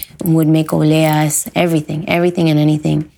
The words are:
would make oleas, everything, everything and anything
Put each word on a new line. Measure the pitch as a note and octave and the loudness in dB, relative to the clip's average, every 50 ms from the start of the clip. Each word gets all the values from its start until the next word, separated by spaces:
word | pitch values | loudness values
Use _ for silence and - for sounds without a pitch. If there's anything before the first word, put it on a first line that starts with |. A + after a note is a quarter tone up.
| - _ - - - | -16 _ -14 -6 -2
would | E3 D#3+ D#3+ D#3+ | 0 2 2 2
make | D3+ D#3+ D#3+ D#3 - | 2 2 2 0 0
oleas, | E3 D#3+ D#3 D3+ D#3 D#3+ D#3+ D#3 D#3 D3+ D#3 D3 - - - - - | 0 0 2 2 2 2 2 2 2 0 0 0 -2 -4 -8 -6 -4
everything, | - F3 E3+ E3 D3+ D#3 - D3+ D3+ F#3+ - | -2 -2 0 0 -2 -2 -4 -8 -8 -4 -4
everything | E3+ E3+ F3 F3 F3 F3+ E3+ D#3+ | -2 0 0 0 0 0 0 2
and | D3+ D3+ | 2 2
anything | D3+ D3+ D3+ D3+ D3+ D#3 D3+ D3+ D#3 - _ | 2 2 0 0 0 -2 -2 -2 -4 -6 _